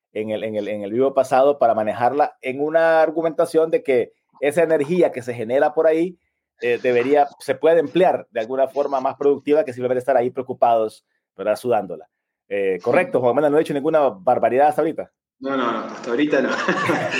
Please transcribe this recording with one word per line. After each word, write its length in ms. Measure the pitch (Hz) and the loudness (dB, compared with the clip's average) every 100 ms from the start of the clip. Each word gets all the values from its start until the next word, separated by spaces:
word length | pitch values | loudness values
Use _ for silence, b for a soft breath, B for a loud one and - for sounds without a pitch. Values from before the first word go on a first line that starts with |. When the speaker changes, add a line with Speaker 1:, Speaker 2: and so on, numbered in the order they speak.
| _ | _
Speaker 1:
en 180 | 107 107 | -8 -6
el, 120 | 107 | -6
en 120 | 110 104 | -6 -6
el, 120 | 101 | -6
en 140 | 107 | -6
el 100 | 101 | -4
vivo 220 | 117 135 | 0 0
pasado 460 | 135 127 131 139 143 | 0 2 2 2 2
para 160 | 117 110 | 2 2
manejarla 600 | 107 110 123 139 - - | 0 0 0 2 -2 -2
en 180 | 131 131 | -8 -6
una 420 | 151 165 165 160 | -2 0 2 2
argumentación 680 | 160 156 165 156 165 160 160 | 2 0 -2 -2 0 0 0
de 140 | 160 | 0
que 280 | - 123 101 _ _ - | 0 0 0 _ _ -4
esa 220 | 143 170 | -2 2
energía 480 | 160 156 143 180 147 | 2 2 0 0 0
que 100 | 127 | -2
se 120 | 123 117 | -10 -8
genera 380 | 113 131 151 160 | -2 0 0 2
por 100 | 160 | 2
ahí, 300 | 160 185 180 _ _ _ - | 2 -2 -6 _ _ _ -6
eh, 180 | 123 113 | -4 0
debería, 460 | 127 120 127 147 143 - | 2 2 4 2 2 -2
se 160 | - 131 | -6 0
puede 240 | 160 170 | 2 4
emplear 480 | 143 170 180 123 - | 2 2 2 0 -4
de 80 | 113 | -8
alguna 260 | 113 131 131 | -4 -2 0
forma 320 | 139 143 135 | 0 -2 -2
más 160 | 135 127 | -4 0
productiva 480 | 143 139 143 151 | 0 0 2 0
que 80 | 143 | 0
simplemente 280 | 120 123 127 | -4 -2 -2
estar 180 | 123 127 | 0 0
ahí 120 | 123 | 0
preocupados, 720 | 123 120 120 123 117 110 - _ _ _ - | -4 -6 0 2 2 0 -6 _ _ _ -8
¿verdad? 180 | 98 104 | -4 -2
Sudándola. 540 | 123 110 92 78 - _ _ _ - | 0 -2 -2 -12 -16 _ _ _ -8
Eh, 300 | 101 95 92 | -4 -2 -2
correcto, 380 | - 151 180 131 | 0 0 0 0
Juan 140 | 123 127 | 0 2
Manuel, 160 | 151 | 2
no 40 | 151 | 2
he 40 | |
dicho 120 | 165 | 0
ninguna 360 | 147 151 156 135 | -2 0 0 0
barbaridad 580 | 98 127 120 113 127 147 | -2 -2 0 2 2 2
hasta 140 | - | 2
ahorita. 300 | 160 143 - _ _ - | -2 -4 -12 _ _ -12
Speaker 2:
No, 160 | 135 135 | -6 -2
no, 160 | 120 | -2
no, 80 | 110 110 | -4 -8
hasta 240 | - 127 | -10 -4
ahorita 320 | 123 151 139 | -2 0 0
no. 80 | 123 | 0
<laughs> 520 | - - - - 147 - | -2 -2 -2 -2 -2 -2